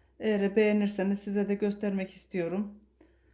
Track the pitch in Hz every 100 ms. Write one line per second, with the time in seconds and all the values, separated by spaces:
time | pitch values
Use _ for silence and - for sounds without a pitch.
0 | _ - 220 202 196 208 214 208 202 208
1 | 190 202 208 202 202 202 208 202 208 196
2 | 185 - - 185 165 190 202 - _ _
3 | - _ _